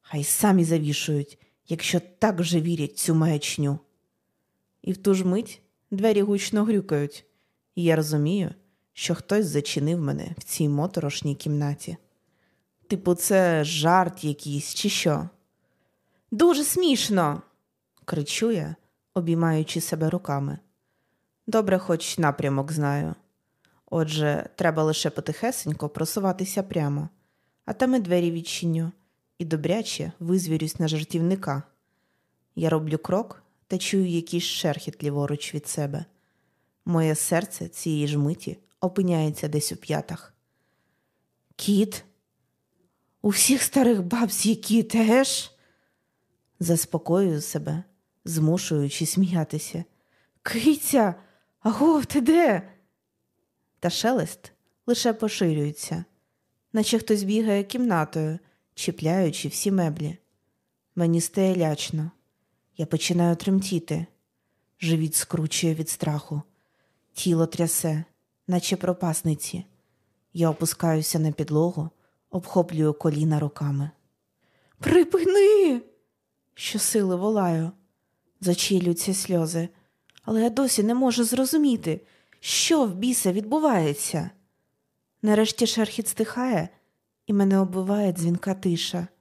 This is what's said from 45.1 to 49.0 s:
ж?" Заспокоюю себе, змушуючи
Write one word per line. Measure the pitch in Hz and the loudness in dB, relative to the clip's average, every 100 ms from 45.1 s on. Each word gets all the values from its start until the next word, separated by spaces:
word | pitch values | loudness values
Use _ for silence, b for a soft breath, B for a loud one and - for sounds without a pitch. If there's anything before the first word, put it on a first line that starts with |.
| 240 | 4
ж?" | 269 - - _ _ _ _ _ _ _ _ _ _ _ | 4 -2 -8 _ _ _ _ _ _ _ _ _ _ _
Заспокоюю | 170 165 - 160 - 175 196 151 | 0 0 0 -6 0 2 2 0
себе, | 151 156 151 156 180 _ _ _ | -4 -8 -6 -8 -8 _ _ _
змушуючи | - 160 156 175 - 151 143 - | -6 0 2 2 0 -2 -2 -2